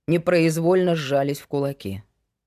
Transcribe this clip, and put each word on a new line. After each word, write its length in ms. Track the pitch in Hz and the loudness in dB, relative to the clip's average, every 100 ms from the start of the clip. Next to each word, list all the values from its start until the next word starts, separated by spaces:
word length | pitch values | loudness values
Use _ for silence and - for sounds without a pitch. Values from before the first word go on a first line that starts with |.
| - | -2
непроизвольно 880 | 170 165 180 165 160 165 185 180 165 | -2 2 2 2 2 2 2 2 0
сжались 420 | 135 139 139 139 | 0 0 0 -4
в 80 | - | -6
кулаки. 560 | 143 139 135 101 98 - _ _ _ | -6 -4 -6 -10 -12 -14 _ _ _